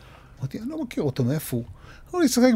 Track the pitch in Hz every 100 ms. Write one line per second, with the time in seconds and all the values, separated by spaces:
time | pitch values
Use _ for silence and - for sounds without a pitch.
0 | - - - - 135 - 233 320 240 -
1 | 151 139 123 151 - 120 117 - - -
2 | - 359 285 240 254